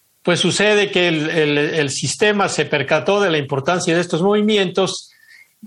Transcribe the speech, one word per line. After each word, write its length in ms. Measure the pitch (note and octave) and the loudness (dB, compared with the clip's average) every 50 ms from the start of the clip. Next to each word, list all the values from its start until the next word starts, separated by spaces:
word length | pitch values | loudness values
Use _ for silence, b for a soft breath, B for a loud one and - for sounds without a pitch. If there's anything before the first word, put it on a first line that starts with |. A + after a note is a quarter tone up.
| _ _ _ _ | _ _ _ _
pues 180 | - F3+ F3 D#3+ | -2 -2 0 2
sucede 520 | - F3 - - G3 G#3+ G#3+ G#3 G3+ - | 0 0 0 2 2 2 4 2 2 0
que 160 | - F#3 F3 F3 | 0 0 0 2
el, 220 | E3 D#3 D3+ D#3+ | 0 0 -2 -2
el, 260 | E3+ E3+ D3+ D3 C#3+ C#3+ | 0 0 0 2 2 0
el 320 | D3 D#3 E3 D#3+ D3 C3+ | 0 -2 0 -2 -2 -2
sistema 580 | C3 - - C3 - - G#3+ G#3+ G#3 G3+ G3 E3+ | -4 -4 -6 -6 -2 0 2 2 2 2 0 -2
se 180 | - - D3+ | 0 -2 -2
percató 540 | - - G3 - - E3 D3+ - - G3 G3+ | -2 0 -2 0 0 0 0 2 2 0 2
de 120 | G3+ F#3 | 2 2
la 80 | D#3+ D3+ | 0 0
importancia 560 | C3+ - D3 C3+ C3+ - F3 F3+ F3 F3+ E3 | -2 -2 -4 -4 0 0 -2 -2 0 0 0
de 60 | E3+ | 0
estos 200 | E3+ F3 - D#3 | 0 0 -2 0
movimientos 920 | F3 G3+ G#3 G#3 G#3 G#3+ G#3+ G3+ G3 F3+ F#3 - - - - - - B B B B B B B B B B B - | 0 2 2 2 2 2 2 2 0 0 0 0 -2 -2 -2 -8 -12 B B B B B B B B B B B -20